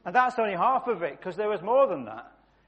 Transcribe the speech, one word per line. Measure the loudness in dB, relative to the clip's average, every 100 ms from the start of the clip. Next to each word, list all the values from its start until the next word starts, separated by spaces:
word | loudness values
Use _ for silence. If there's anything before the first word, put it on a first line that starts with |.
And | -2
that's | 2 2 2
only | -2 2
half | 2 2 0
of | -2
it, | -4 -6
'cause | -8 -4
there | -2
was | -2
more | 2 4 4
than | 0 -6
that. | -12 -16 _ _ _